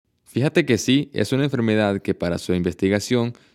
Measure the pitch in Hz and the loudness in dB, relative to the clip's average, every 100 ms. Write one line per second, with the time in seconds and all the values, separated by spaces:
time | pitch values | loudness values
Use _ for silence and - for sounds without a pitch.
0 | _ _ _ - 147 180 139 113 - 135 | _ _ _ -2 0 2 2 2 2 0
1 | 143 - 104 131 143 131 113 107 104 98 | 0 -4 -2 0 0 0 0 2 2 0
2 | - 92 87 85 - 90 90 87 95 104 | -2 -4 -2 -4 -2 -2 -2 -2 0 0
3 | - 123 117 120 _ | 0 -2 -2 -6 _